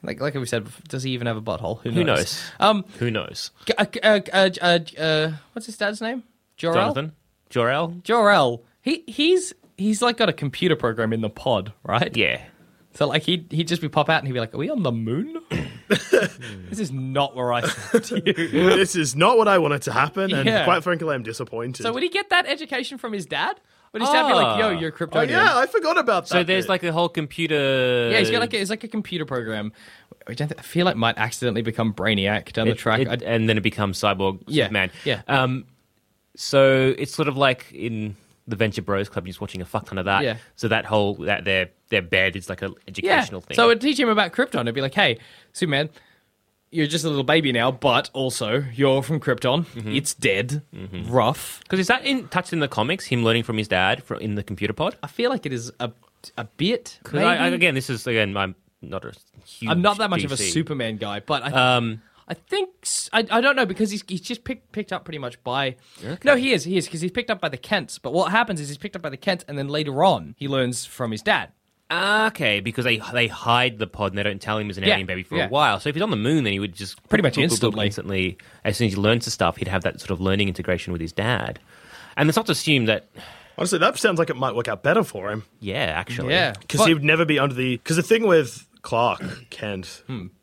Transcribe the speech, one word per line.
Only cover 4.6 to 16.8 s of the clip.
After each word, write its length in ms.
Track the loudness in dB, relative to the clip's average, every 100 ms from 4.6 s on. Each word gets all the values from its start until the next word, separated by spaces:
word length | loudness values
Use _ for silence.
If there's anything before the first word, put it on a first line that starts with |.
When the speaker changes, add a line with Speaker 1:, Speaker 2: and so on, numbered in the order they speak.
Speaker 1:
uh, 400 | 2 2 0 -6
uh, 300 | -2 0 0 -4 -12
what's 120 | -16 -14
his 120 | -6
dad's 220 | -6 -4
name? 220 | -6 -6 -10 _ _ _
Jor-El? 240 | 0 2
Speaker 2:
Jonathan? 320 | 2 0 -4 -10 _ _ _
Jor-El? 460 | 0 2 2 -2 -6
Speaker 1:
Jor-El. 580 | 0 4 6 6 4 0 -10 _
He, 220 | -4 -4 -6
he's, 460 | 0 4 4 2 -12 _ -4
he's, 240 | 0 2
like, 160 | 2 2
got 120 | 0
a 40 |
computer 420 | 0 -4 0 0 2
program 360 | 0 0 -2
in 80 | 0
the 80 | -4
pod, 440 | -4 0 0 -2 -12
right? 320 | -2 0 0 2
Speaker 2:
Yeah. 260 | 0 0 -8 _ _ _ _ -2
Speaker 1:
So, 120 | 0
like, 160 | 0
he'd, 280 | 0 -2 -2
he'd 160 | -4 -2
just 140 | -2
be 80 | -2
pop 200 | 0 2
out 100 | 2
and 80 | 0
he'd 60 |
be 60 | -4
like, 140 | -4
"Are 40 | -4
we 120 | -4
on 140 | -2
the 80 | -2
moon? 500 | -2 -2 -4 -4 -8 -8
Speaker 3:
<coughs> 0 | -6 -6 -12 -2 -2 2 2 2 -6 -14 -14 -12
Speaker 1:
This 100 | -8